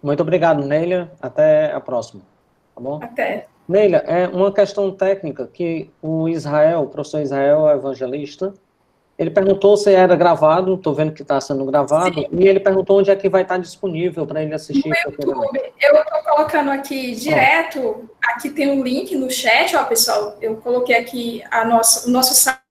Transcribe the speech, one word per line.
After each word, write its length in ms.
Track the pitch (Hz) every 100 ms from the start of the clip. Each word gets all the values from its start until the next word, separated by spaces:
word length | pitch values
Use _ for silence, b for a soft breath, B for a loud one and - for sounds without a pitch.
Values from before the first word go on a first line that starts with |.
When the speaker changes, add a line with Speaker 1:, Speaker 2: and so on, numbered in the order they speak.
Speaker 1:
Muito 180 | 147 147
obrigado, 420 | 160 175 165 151
Neila. 480 | 139 151 170 180 170 -
Até 500 | 131 135 156 151 156
a 80 | 147
próxima, 400 | - 123 113 104 90 _ _ _ _
tá 80 | -
bom? 180 | 123 147
Speaker 2:
Até. 440 | 240 - 208 208 - _ _
Speaker 1:
Neila, 300 | 185 208 165
é 320 | - 170 180
uma 240 | 180 196
questão 380 | 196 196 - 196
técnica 560 | 190 190 196 165 131 127
que 400 | _ 175 165 - _
o 260 | 156 160 160
Israel, 540 | 165 147 151 160 170
o 40 | 135
professor 340 | - 143 156
Israel, 440 | 143 139 139 151 151
é 60 | 147
evangelista, 760 | 135 127 127 139 143 - 190 196 _ _ _ _ _ _
ele 120 | 165
perguntou 460 | 160 190 196 196 208
se 160 | 202
era 220 | 190 185 185
gravado, 600 | 175 160 151 165 185 185
tô 160 | 160
vendo 200 | 139 156
que 100 | 151
tá 180 | 139 139
sendo 240 | - 139
gravado, 500 | 135 143 139 156 180
Speaker 2:
Sim. 120 | 165 139
Speaker 1:
e 140 | 170 190
ele 100 | 196
perguntou 380 | 196 190 190 196
onde 120 | 196
é 40 | 196
que 120 | 196
vai 140 | 190
estar 140 | 185 185
disponível 680 | 175 - 190 160 180 170 151
pra 160 | 156
ele 100 | 156
assistir 340 | 151 - 139 156
Speaker 2:
No 80 | 330
Speaker 1:
futuramente. 580 | - - - - -
Speaker 2:
YouTube. 180 | 539 508 _
Eu 240 | 571 427
tô 180 | - 311 -
colocando 360 | 294 311 311 277
aqui 380 | 277 277 269 262
Speaker 1:
Pronto. 100 | 226
Speaker 2:
direto, 920 | 269 302 262 320 330 311 240 214 - _
aqui 300 | - 233 294
tem 200 | - 277
um 120 | 277
link 320 | 254 262 -
no 160 | 302 262
chat, 460 | - 247 233 339 320
ó, 80 |
pessoal, 520 | - 226 - 214 208 -
eu 160 | 226 220
coloquei 400 | 247 247 247 233
aqui 480 | 233 254 233 233 -
a 140 | 233
nossa, 440 | 226 233 226 - 240
o 20 |
nosso 240 | 247 247
site 240 | - - 262 _